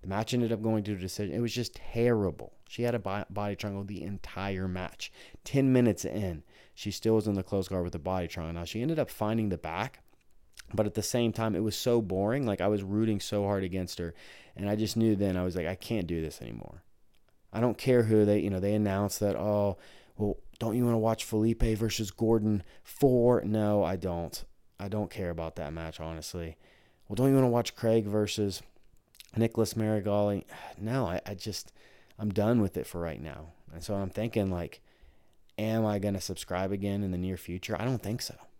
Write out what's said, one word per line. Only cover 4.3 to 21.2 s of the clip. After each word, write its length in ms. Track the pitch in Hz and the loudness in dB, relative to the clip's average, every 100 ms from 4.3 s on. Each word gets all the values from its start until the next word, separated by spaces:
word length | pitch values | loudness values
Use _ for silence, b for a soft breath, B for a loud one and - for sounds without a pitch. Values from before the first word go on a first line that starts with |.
| - 98 95 95 | -6 -4 -2 -2
match. 420 | 92 92 - - B B B | -4 -6 -8 -14 B B B
Ten 300 | - 139 135 | -2 2 6
minutes 320 | 127 120 98 | 6 6 2
in, 400 | - 82 98 78 - b b | -2 -4 -4 -6 -12 b b
she 180 | - 107 | -10 -8
still 240 | 98 113 110 | -2 2 4
was 100 | 107 | 4
in 80 | |
the 80 | 98 | 0
closed 280 | 92 101 92 | 0 -2 -2
guard 120 | 95 | -2
with 120 | 87 | -2
the 40 | 85 | -4
body 300 | 78 92 87 | -2 -2 -4
triangle. 320 | - 82 85 | -6 -6 -6
Now, 60 | 85 | -6
she 160 | 107 | -4
ended 180 | 127 160 | -2 -2
up 100 | 139 | -2
finding 380 | - 107 113 107 | -2 0 0 0
the 100 | 87 | -2
back, 460 | 80 85 117 - - _ _ - - - - | -4 -4 -4 -8 -20 _ _ -20 -20 -20 -8
but 140 | - 104 | 0 0
at 80 | |
the 80 | 104 | 0
same 300 | 104 123 117 | -2 2 0
time, 240 | 110 113 90 | 2 0 0
it 60 | |
was 140 | 107 101 | 0 0
so 240 | - 120 | 2 2
boring. 460 | 104 92 101 135 127 | 2 0 0 0 0
Like, 140 | 98 | 2
I 80 | 90 | 2
was 160 | 104 | 2
rooting 340 | 98 104 110 104 | 0 0 2 0
so 260 | - 104 | -2 0
hard 200 | 101 98 | 2 0
against 340 | 95 92 90 - | 0 -2 -4 -6
her, 160 | 85 - B B B - | -8 -8 B B B -6
and 120 | 101 | -2
I 80 | 107 | 0
just 200 | 107 113 | 0 2
knew 200 | 113 101 | 4 4
then, 200 | 101 90 | 2 2
I 80 | |
was 100 | 90 | 0
like, 120 | 87 82 | -2 -4
"I 80 | 95 | -4
can't 300 | - 113 87 | -4 -4 -2
do 140 | 85 | -2
this 220 | 80 - | -4 -8
anymore." 400 | 58 57 50 - - _ - _ _ _ _ | -12 -12 -14 -16 -20 _ -20 _ _ _ _
I 80 | 107 | -2
don't 180 | 120 107 | 0 0
care 240 | 131 123 | 4 6
who 220 | 110 107 | 8 6
they, 160 | 104 104 | 6 4
you 100 | 87 | 2
know, 100 | 95 | 0
they 140 | 98 | 2
announced 460 | 107 104 95 101 - | 2 2 2 0 0
that, 160 | 101 95 | 0 0
"Oh, 420 | 101 104 101 92 B B B - | 0 2 2 -2 B B B -4
well, 220 | 104 - - - | -2 -2 -10 -6
don't 180 | 113 113 | -2 2
you 80 | |
wanna 140 | 120 117 | 2 4
watch 260 | 110 110 | 2 0